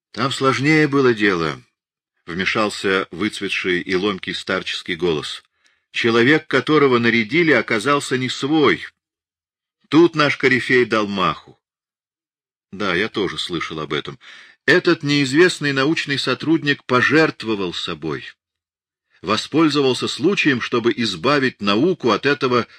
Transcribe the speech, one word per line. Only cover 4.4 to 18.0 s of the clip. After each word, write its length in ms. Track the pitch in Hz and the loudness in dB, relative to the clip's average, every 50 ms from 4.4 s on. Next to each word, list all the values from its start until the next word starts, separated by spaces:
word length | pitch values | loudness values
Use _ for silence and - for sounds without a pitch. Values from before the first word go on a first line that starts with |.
| - - 95 92 90 - - - - - 90 | -6 -4 -4 -4 -4 -6 -10 -10 -8 -8 -6
голос. 480 | 80 87 87 80 71 67 - - - - _ _ _ _ _ _ _ _ _ | -2 -2 0 0 -2 -4 -8 -12 -14 -18 _ _ _ _ _ _ _ _ _
"Человек, 560 | - - - 113 113 117 120 127 156 147 - | -6 -2 0 2 2 4 4 4 4 2 0
которого 520 | _ - 131 - - 156 151 143 135 123 120 | _ -2 -2 0 2 2 4 4 4 4 2
нарядили, 540 | 117 117 113 117 110 104 135 170 170 156 | 2 2 2 2 0 0 0 0 2 4
оказался 640 | 135 113 - - 120 107 98 143 147 143 - - 135 | 2 2 2 0 -4 -2 0 0 0 0 -2 -4 -4
не 140 | 127 127 120 | -4 -4 -6
свой. 560 | - - 139 135 156 160 143 110 82 - - - - _ _ _ _ _ _ _ _ _ _ _ _ _ _ _ _ _ _ _ | -6 -6 -4 -2 2 2 4 2 2 0 -4 -12 -20 _ _ _ _ _ _ _ _ _ _ _ _ _ _ _ _ _ _ _
Тут 240 | 143 156 170 165 165 | 4 4 4 4 4
наш 240 | 156 147 139 - - | 0 0 0 0 0
корифей 480 | - 131 131 120 - - 131 127 120 | 2 2 2 2 0 2 2 2 2
дал 200 | 107 113 110 107 | 2 0 0 -2
маху". 540 | 101 101 95 90 80 - - - - - _ _ _ _ _ _ _ _ _ _ _ _ _ _ _ _ _ _ _ _ _ _ _ | -2 -2 -2 -2 -2 -2 -4 -10 -20 -20 _ _ _ _ _ _ _ _ _ _ _ _ _ _ _ _ _ _ _ _ _ _ _
Да, 220 | 98 92 104 95 85 | -10 -6 -2 -2 0
я 160 | 90 107 113 | 0 -2 -2
тоже 260 | - 110 95 80 78 | -2 -4 -4 -4 -4
слышал 420 | 73 - - 87 80 - - 82 78 | -6 -8 -6 -6 -6 -6 -8 -8 -10
об 140 | 78 71 | -6 -6
этом. 260 | 76 71 - - 71 - - - - - - - _ _ _ | -6 -6 -6 -8 -14 -16 -20 -20 -20 -20 -20 -20 _ _ _
Этот 380 | - 151 180 - 175 165 165 | 2 2 4 4 2 0 0
неизвестный 720 | 147 143 143 143 143 127 131 156 185 175 - - 147 143 139 | 0 0 0 0 0 2 4 4 4 4 4 0 -4 -2 0
научный 440 | 135 135 151 165 - - 147 135 123 | 0 0 0 0 -2 -2 -4 -4 -4
сотрудник 640 | - 135 127 - - 147 165 151 147 143 139 - _ | -2 -2 -4 -2 0 0 0 0 0 -2 -2 -4 _
пожертвовал 920 | - 123 123 123 127 135 156 160 151 - - 113 110 110 98 95 87 82 | 0 0 2 2 4 4 4 4 2 0 -4 -6 -4 -4 -2 -4 -4 -6
собой. 580 | - - 92 85 76 | -6 -8 -8 -8 -8